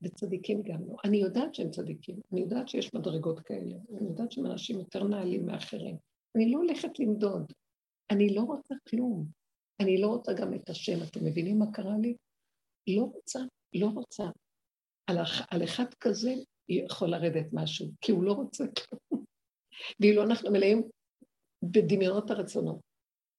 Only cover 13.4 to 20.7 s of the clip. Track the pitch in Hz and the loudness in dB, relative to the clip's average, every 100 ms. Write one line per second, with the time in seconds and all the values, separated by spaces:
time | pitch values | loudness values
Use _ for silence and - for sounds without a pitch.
13.4 | 254 - _ 175 208 214 240 - 180 - | -8 -12 _ 0 0 -2 -8 -8 -8 -10
14.4 | _ _ _ _ _ _ - 170 165 - | _ _ _ _ _ _ -2 0 0 -4
15.4 | - 175 170 - 247 - 233 208 233 262 | -2 -2 0 -2 -4 0 0 2 0 -2
16.4 | - _ - 180 - - 175 170 165 156 | -8 _ -2 0 0 -2 0 2 2 0
17.4 | 156 160 156 - 156 - - 185 190 202 | -2 -2 -2 -4 -6 -2 2 4 2 0
18.4 | - - 254 - - - _ - - _ | -2 -4 -4 -6 -8 -14 _ -6 -6 _
19.4 | _ _ _ - - - 208 208 214 233 | _ _ _ -14 -12 4 6 8 4 2
20.4 | - 202 196 | 4 4 6